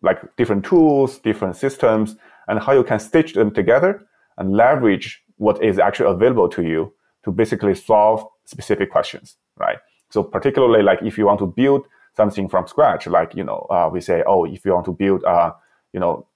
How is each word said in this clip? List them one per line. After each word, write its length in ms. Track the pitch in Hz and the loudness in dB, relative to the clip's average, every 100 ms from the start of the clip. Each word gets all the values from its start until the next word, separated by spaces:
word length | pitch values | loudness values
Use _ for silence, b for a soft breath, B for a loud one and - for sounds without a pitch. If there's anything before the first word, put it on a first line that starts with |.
like, 180 | 95 95 - - | 0 -2 -6 -4
different 300 | 113 101 95 | -2 -2 2
tools, 540 | 180 160 143 131 131 | 4 4 4 0 -2
different 360 | 117 104 95 87 | -4 -2 -4 -4
systems, 640 | 135 131 123 110 107 - b b b | -6 0 0 2 -2 -6 b b b
and 100 | 107 | -4
how 140 | 117 | 2
you 100 | 139 | 2
can 160 | 120 107 | 2 -2
stitch 340 | - 165 160 | 0 0 0
them 160 | 98 107 | 0 0
together 540 | 101 92 123 180 202 _ _ _ - | 0 2 2 2 -2 _ _ _ -8
and 140 | 95 | -4
leverage 720 | 101 120 143 120 95 - - _ _ | 2 2 4 2 0 -4 -18 _ _
what 260 | 104 104 | -2 0
is 160 | 113 95 | 0 2
actually 320 | 101 - 110 | 0 2 -2
available 380 | 90 117 120 90 | 2 2 2 0
to 140 | - | 0
you 300 | 82 80 80 _ _ _ | -4 -4 -6 _ _ _
to 80 | - | -8
basically 420 | 90 110 107 101 | -2 -2 0 -2
solve 540 | 92 - 110 107 110 - _ | -2 0 2 2 0 -6 _
specific 480 | _ - - 104 98 | _ -20 -6 -4 -2
questions, 460 | - - - - _ _ _ | -2 -4 -10 -20 _ _ _
right? 200 | 50 - _ _ _ | -6 -6 _ _ _
So 120 | - | -6
particularly, 640 | 95 - 139 135 127 113 | -4 -2 -2 2 4 4
like, 160 | 98 92 | 4 0
if 160 | 107 101 | -2 0
you 80 | 101 | 0
want 140 | 101 | 0
to 80 | 98 | -2
build 400 | - 135 139 135 b b - | 0 2 2 -2 b b -2
something 340 | 104 98 95 | -2 0 -4
from 180 | 92 82 | -4 -4
scratch, 400 | - 143 85 - | 0 0 0 -2
like, 260 | 85 82 | -2 -2
you 100 | - | -6
know, 220 | 87 - - | -8 -8 -4
uh, 200 | 92 82 | -2 0
we 100 | 87 | -4
say, 220 | 85 85 - | -2 -2 2
"Oh, 160 | 98 | 0
if 220 | 82 92 98 | 0 -6 -2
you 80 | |
want 120 | 90 87 | -2 -2
to 60 | |
build, 320 | 85 98 95 | -4 0 0
uh, 300 | 90 87 85 - b b b | 0 0 0 -4 b b b
you 60 | 92 | -6
know 280 | 90 82 - | -4 -4 -10